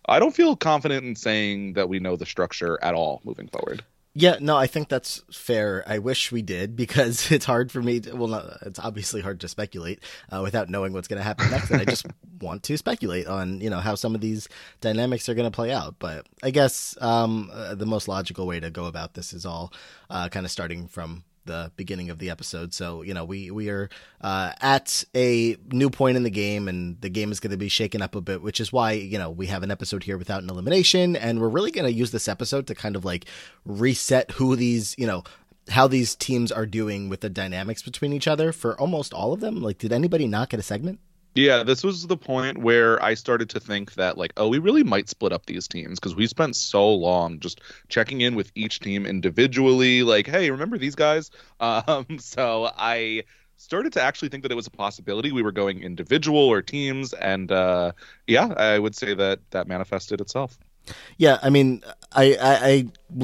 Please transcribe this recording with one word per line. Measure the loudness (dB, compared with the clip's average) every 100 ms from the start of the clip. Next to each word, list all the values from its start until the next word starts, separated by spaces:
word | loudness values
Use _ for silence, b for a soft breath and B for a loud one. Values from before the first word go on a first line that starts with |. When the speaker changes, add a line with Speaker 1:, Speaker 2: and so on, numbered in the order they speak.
| 2
Speaker 1:
I | 4
don't | 4 4
feel | 4 4
confident | 2 2 0 -2 -4
in | -6
saying | -2 0 0 -2 -4
that | -2 -2
we | -2
know | -2 -4
the | -4
structure | -4 -4 -2 -4 -2
at | 0
all | 0 0 -4
moving | -8 -12 -10
forward. | -8 -8 -8 -12 _ _ 2
Speaker 2:
Yeah, | 4 4
no, | 2 4
I | 2
think | 0 -4
that's | -4 -6 -10 -14
fair. | -10 -2 0 0 -2 -4
I | -4
wish | -2 -2 -2
we | -4
did, | -4 -6 -6 -4
because | -2 2 2 0 2
<laughs> |
it's | 2
hard | 2 0 0
for | -2
me | -2 -2
to, | -4 -4
well, | -4
not, | -4 -8 -14
it's | -14 -10
obviously | -10 -8 -8 -6
hard | -6 -8
to | -10
speculate, | -10 -10 -8 -10 -10 B B B
uh, | -6
without | -4 -2 -2
knowing | -4 -4
what's | -6 -8
gonna | -6
happen | -6 -2 0
next, | 0 0
and | 0
I | 0
just | -2 -6 -14
Speaker 1:
<laughs> | -20 -14
Speaker 2:
want | -12 -8
to | -6 -4
speculate | -4 -4 -4 -6 -6
on, | -6 -4 -4
you | -4
know, | -4
how | -2 -2
some | -4 -4
of |
these | -4 -6 -8 B B B
dynamics | -2 0 0 -2 -2
are |
gonna | -2 -2
play | -2 -2
out. | -4 -6 -8
But | -10 -10 -14 _
I | 0
guess, | 4 4 2 -8 -4
um, | 2 4 4 0 -6
uh, | -10 -10 -6
the | -2
most | -2 -2
logical | -6 -6 -6 -6
way | -6
to | -8
go | -8 -8
about | -8 -12 -12
this | -14
is | -12 -10
all, | -10 -10 B B B B
uh, | -8 -6
kinda | -6 -8
starting | -8 -8 -10 -12
from | -12 -12 -12 -18 _ -12
the | -10 -10 -10
beginning | -10 -8 -8
of | -10
the | -10
episode. | -10 -10 -10 -10
So, | -8 -8 -10
you | -10
know, | -8
we, | -8 -10 -10
we | -8 -6
are, | -4 -6 B B B
uh, | -4 -4 -4 -2
at | 2 4 2 -4 -2 2
a | 4 4 2 -2 -4
new | 0 2
point | 4 2 4
in |
the | 2
game, | 0 -2 -2 -4
and | -4 -6 -6
the | -6
game | -4 -2
is | -4
gonna | -6 -4
be | -2
shaken | -2 -2 -4
up | -6 -6
a |
bit, | -6 -6
which | -4 -4
is | -2
why, | 0 2
you | 0 -2 -6
know, | -6
we | -6 -6
have | -4
an | -4
episode | -6 -6 -6
here | -6 -6
without | -6 -6
an | -6
elimination, | -6 0 4 4 4 4 2
and | 0 0
we're | 2
really | 2 0
gonna | 0 0
use | 0 0
this | -2 -4
episode | -4 -4 -4 -4
to |
kind | -6 -6 -4
of, | -4
like, | -6 -6 B B B
reset | -10 0 2 2 2 2 2
who | 0 2 2
these, | 2 0 -2 -4
you | -2
know, | -2 -6 B B _ 0
how | 6 6
these | 6 2 -2
teams | -2 0 0
are | -2 -4
doing | -2 -2 -4 -6
with | -6
the | -6
dynamics | -4 -4 -4 -6 -8
between | -10 -6 -4
each | -2 0
other | 2 0
for | 0 -4 -2
almost | -2 -2 -4
all | -4 -2
of | -2
them. | -4 -4
Like, | -4 -4
did | -2
anybody | 0 2 2 0
not | 0 -2
get | -4
a |
segment? | -4 -6 -6 -10 _ _ _
Speaker 1:
Yeah, | 4 6 6
this | 4 2
was | 0 -2 -2
the | -4
point | -2 -2 -2 0
where | 4 6 6 6
I | 2
started | 0 0 0 0
to | -6
think | -6 -6 -6 -2
that, | -2 0
like, | -4 0
oh, | 2
we | 2
really | 4 4
might | 4 2 -2
split | -2 -2
up | -2 -4
these | -8 -8
teams, | -8 -10 -8
'cause | -4 0
we | 0
spent | 2 0 -2
so | 0 4 6
long | 6 4 2 0 -4
just | -10 -12 B B B
checking | -2 -2 0
in | 0 0
with | -4 -6
each | -6 -6
team | -6 -4 -4
individually, | -2 0 4 2 4 4 6 6 4
like, | 6 4 4
"Hey, | 0 0
remember | 0 -4 -4
these | -4 2
guys?" | 2 2 -2 -12 -20
<laughs> | -4
Um, | 0 0 2 0 -2 -12
so | -8 -2 0 0 -2 -2
I | -2 0 -2 -4 -8 b b _
started | -6 -4 -2
to | 0
actually | 0 0 -6
think | -6
that | -6
it | -4
was | -6
a |
possibility | -6 -6 -6 -6 -4 -2
we | 0
were | 0
going | 0 0 -2
individual | -6 -8 0 2 4 6
or | 8 6
teams, | 2 -4 -4 -4 -6
and, | -4 -2 0 2
uh, | 2 4 4 2 -2 B B 2
yeah, | 4 4
I | 4 4 4
would | 2 -2
say | -2
that | 0 2 0 -4
that | -6 -4
manifested | -4 -4 -6 -4 -6
itself. | -4 -6 -6 -8 -20 _ -20 B B B
Speaker 2:
Yeah, | 6 8
I | 8
mean, | 8 6 4 -6 -20 -2
I, | 6 8 8
I, | 6 6 8
I, | 6 4 -6 -12 -2